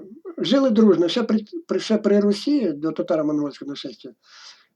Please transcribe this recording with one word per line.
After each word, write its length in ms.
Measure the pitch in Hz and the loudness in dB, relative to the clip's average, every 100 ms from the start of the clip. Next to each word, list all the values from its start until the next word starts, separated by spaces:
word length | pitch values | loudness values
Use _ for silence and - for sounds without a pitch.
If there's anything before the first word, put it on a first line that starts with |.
| 190 262 381 - | -18 -18 -14 -8
жили 320 | 160 269 269 | 0 2 2
дружно, 380 | 214 220 165 170 | 6 6 6 2
ще 160 | 240 | 0
при, 160 | 226 220 - 339 - | 0 -2 -4 -12 -6
при, 120 | 190 | -6
ще 180 | - 220 | 0 0
при 220 | 202 202 | 2 2
Русі, 520 | 202 202 - 294 196 | 2 0 0 0 0
до 200 | 143 160 | -2 -4
татаро-монгольського 800 | 156 170 160 151 151 147 131 139 | -4 -2 -2 0 -2 -4 -8 -12
нашестя, 400 | 139 143 113 127 113 _ - - - _ | -12 -12 -14 -18 -20 _ -20 -20 -20 _